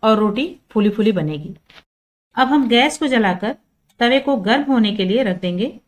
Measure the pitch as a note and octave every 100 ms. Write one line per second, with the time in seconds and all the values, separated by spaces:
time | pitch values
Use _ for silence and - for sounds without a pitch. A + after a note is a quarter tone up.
0 | A3 A3 G#3+ G#3 D#4+ - _ A3+ G#3 G#3
1 | G#3+ F#3+ D3+ D3+ D3 - _ - _ _
2 | _ _ _ - B3+ D4 B3 A#3 C#4 D4
3 | D4+ B3+ G3+ F3+ G#3 C#4 _ _ _ _
4 | A#3+ C4 C4 C4+ F#3+ B3+ C#4+ B3+ G#3+ G#3+
5 | F#3 A3 A#3+ F3+ F3+ F3 A#3+ -